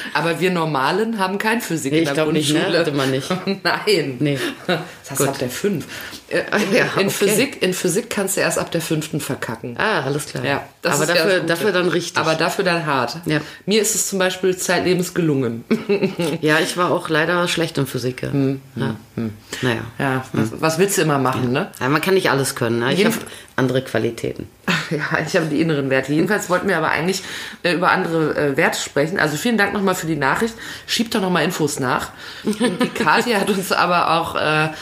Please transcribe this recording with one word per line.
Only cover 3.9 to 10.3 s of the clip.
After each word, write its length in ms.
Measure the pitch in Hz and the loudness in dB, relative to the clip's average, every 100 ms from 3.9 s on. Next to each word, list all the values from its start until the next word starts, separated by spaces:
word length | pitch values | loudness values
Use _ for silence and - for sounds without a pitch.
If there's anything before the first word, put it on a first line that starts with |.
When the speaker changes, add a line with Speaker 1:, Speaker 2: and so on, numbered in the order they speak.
| 196 143 123 | 2 2 0
Speaker 2:
Nee. 200 | 147 139 294 254 - | 0 0 -4 -6 -2
Speaker 1:
Das 100 | 170 165 - - | -2 -2 -14 -10
hast 80 | 135 | -2
du 40 | 139 | -2
Speaker 2:
Gut. 80 | |
Speaker 1:
ab 60 | 135 | -2
der 100 | 127 | -4
fünf. 360 | - 202 180 - - - - - | -2 -2 -2 -4 -10 -12 -14 -4
Äh, 100 | - | -4
in, 360 | - 208 208 190 | 0 0 2 2
Speaker 2:
Ja, 100 | 143 175 | 2 2
Speaker 1:
in 100 | 196 | 0
Speaker 2:
okay. 20 | |
Speaker 1:
Physik, 520 | - 202 214 277 - | 2 2 4 0 0
in 120 | 185 | -2
Physik 360 | 180 185 170 - | 0 0 0 -2
kannst 280 | - 190 - | -2 -2 0
du 40 | |
erst 160 | 151 160 | 0 0
ab 140 | - | -2
der 100 | 170 | -4
fünften 380 | - 156 - 156 | -2 -2 -2 -4
verkacken. 560 | - 127 - 117 127 120 | -4 -6 -6 -8 -8 -2
Speaker 2:
Ah, 240 | 202 190 135 | 0 0 0
alles 220 | 143 | -2
klar. 160 | 143 | -4